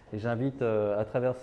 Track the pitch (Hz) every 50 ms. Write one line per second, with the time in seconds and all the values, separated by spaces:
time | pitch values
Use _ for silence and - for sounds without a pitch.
0 | - - - 107 104 117 117 113 127 139 131 135 127 117 110 107 104 104 104 104
1 | 107 107 - 127 123 127 123 127